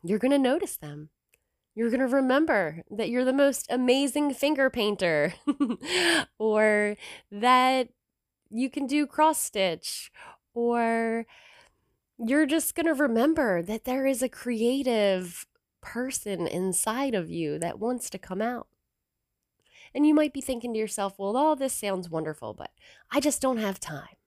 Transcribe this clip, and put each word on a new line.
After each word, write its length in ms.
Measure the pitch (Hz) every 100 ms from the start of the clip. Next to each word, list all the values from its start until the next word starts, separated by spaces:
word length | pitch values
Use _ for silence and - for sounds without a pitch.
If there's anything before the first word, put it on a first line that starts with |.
You're 160 | 170 208
gonna 200 | 262 277
notice 380 | 254 302 381 -
them. 340 | 151 147 151 _ _ _ _ _ _
You're 160 | - 233
gonna 160 | 247 262
remember 800 | 269 262 262 330 226 165 160 -
that 200 | 208 208
you're 140 | 247
the 80 | 254
most 340 | 269 285 - -
amazing 640 | 247 247 262 277 294 294
finger 360 | 254 285 285 262
painter, 640 | 247 208 202 180 151 147 - - - 247 226 302
<laughs> 520 | 359 349 330 - _
or 580 | 220 214 214 208 208 208 - - _
that 580 | 202 240 254 254 262 247 _ _ _ _ _ _
you 220 | 220 262
can 160 | 294 269
do 200 | 294 285
cross 340 | - 311 302
stitch, 720 | - 208 190 160 - - - - - - _
or 720 | 233 240 240 226 226 226 226 226 - - - _ _ _ _ _ -
you're 280 | 226 285 302
just 280 | 320 -
gonna 200 | - 330
remember 680 | 269 285 226 277 320 247 175
that 220 | 170 220
there 220 | - 254 269
is 160 | 247
a 60 | 254
creative 1160 | - 247 226 233 269 254 226 202 185 180 - - _ _ _
person 600 | - 233 262 - 208 185 170
inside 680 | 180 185 180 220 233 277
of 160 | 220 165
you 280 | 165 156 151
that 200 | 170 -
wants 300 | 220 254 -
to 80 | 196
come 220 | - 185
out. 260 | 226 247 - _ _ _ _ _ _ _ _ _ _ - -
And 120 | 262 302
you 80 |
might 180 | 302 302
be 80 | 277
thinking 320 | 262 247 240
to 60 | 220
yourself, 400 | 214 - 196 196
"Well, 180 | 196 233
all 180 | 311
this 200 | 302 277
sounds 340 | - 208 190 170
wonderful, 460 | 160 156 151 110
but 180 | - - _ - - _
I 100 | 285
just 200 | 285 277
don't 180 | 262 233
have 200 | 214 190
time." 380 | - 151 - _